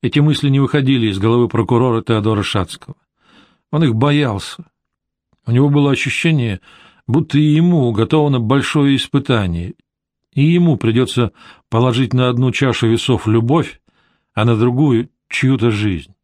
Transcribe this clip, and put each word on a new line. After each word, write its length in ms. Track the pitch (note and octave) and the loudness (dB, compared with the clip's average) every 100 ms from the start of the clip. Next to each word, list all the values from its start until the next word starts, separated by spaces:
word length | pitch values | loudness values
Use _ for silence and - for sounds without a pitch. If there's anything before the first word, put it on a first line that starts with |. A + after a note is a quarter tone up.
Эти 180 | A#2+ - | 0 2
мысли 300 | D3 D3 C#3+ | 2 2 0
не 100 | C3+ | 0
выходили 480 | C3+ D3+ C3 C3+ A2 | 0 0 0 0 0
из 100 | F#2+ | 0
головы 300 | G#2+ A#2+ A#2+ | 0 2 0
прокурора 540 | A#2 A2 A#2+ B2+ A2+ | 0 0 0 0 -2
Теодора 420 | - A2+ G#2 G#2 | -2 -2 0 -2
Шацкого. 520 | G2 G#2 F2+ - - - _ _ _ _ _ _ _ | -2 -4 -6 -10 -18 -20 _ _ _ _ _ _ _
Он 120 | D3+ | -2
их 120 | D#3+ A2 | 0 0
боялся. 680 | C#3 D3 C#3 G2 - - - _ _ _ _ _ _ _ - | 0 0 -2 -4 -10 -18 -20 _ _ _ _ _ _ _ -2
У 60 | |
него 180 | A#2+ C#3+ | 2 2
было 220 | C#3+ C#3+ | 2 2
ощущение, 720 | C3+ - - E3 D#3 A#2+ F#2 _ - - _ - | 0 -2 -2 0 0 -2 -6 _ -20 -20 _ -4
будто 300 | B2 D#3+ C#3+ | -2 0 0
и 40 | |
ему 460 | D3+ D3+ F3 F3 B2 | 2 2 2 2 0
уготовано 520 | G#2+ A2 D#3+ D3 C3+ | 0 0 0 0 0
большое 560 | A2 C#3 C3 D#3 C#3 C3+ | 0 0 0 0 2 0
испытание, 800 | - C#3+ C#3 A#2+ F#2+ E2+ F2 - _ _ _ _ _ | 0 -4 0 -2 0 -4 -8 -14 _ _ _ _ _
и 100 | - | -2
ему 340 | D3 E3+ F3 C3 | 2 2 2 2
придётся 540 | A2+ A2+ B2+ - A#2 _ - - _ | 0 0 0 0 -2 _ -20 -20 _
положить 440 | A2 B2 A#2+ B2+ | 0 0 0 -2
на 160 | B2+ B2+ | 0 0
одну 220 | A#2+ B2+ | 0 -2
чашу 360 | A#2 C#3 A2+ A#2 | 0 -2 0 0
весов 400 | A2+ - A#2 - | 0 0 -2 0
любовь, 540 | A2 A#2 D#3+ - - _ _ _ _ _ | 0 2 0 -2 -10 _ _ _ _ _
а 120 | - A2 | -4 0
на 100 | A2+ | 2
другую — 540 | B2 B2 D3+ A2+ E2 _ _ | 2 2 2 2 -2 _ _
чью-то 420 | - C3 C3 A#2 | -2 0 2 0
жизнь. 420 | G#2+ G#2 F2 C2+ _ | 0 -2 -4 -8 _